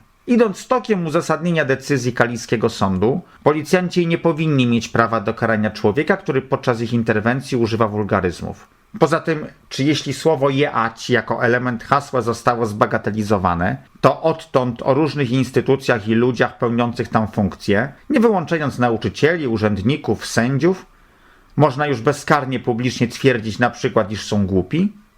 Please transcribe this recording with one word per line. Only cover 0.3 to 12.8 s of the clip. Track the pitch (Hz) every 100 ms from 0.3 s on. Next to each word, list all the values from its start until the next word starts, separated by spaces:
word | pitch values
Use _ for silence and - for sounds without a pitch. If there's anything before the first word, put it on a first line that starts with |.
| 240 226 185 -
tokiem | 254 226 202 165
uzasadnienia | 156 - 156 170 165 135
decyzji | 131 - 139 123
kaliskiego | 120 120 120 - 117 107
sądu, | - 101 92 107 139 - -
policjanci | - 151 - 185 175 180 165
nie | 165
powinni | 165 156 160 143 120
mieć | 117 -
prawa | 117 113 113
do | 104
karania | 113 113 110 107
człowieka, | - 107 104 160 190
który | - 135
podczas | 131 135 - 117
ich | 117
interwencji | 117 113 107 110 131 135 131
używa | 113 107 110
wulgaryzmów. | 104 101 101 90 82 90 - - _ _ -
Poza | - 156
tym, | 170 156 - - -
czy | -
jeśli | 135 143 -
słowo | 131 160 160 143
"jeać" | 135 143 117 113 - -
jako | 120 - 120 123
element | 120 127 117
hasła | - 143 - 131
zostało | 113 110 - 117 117
zbagatelizowane, | 107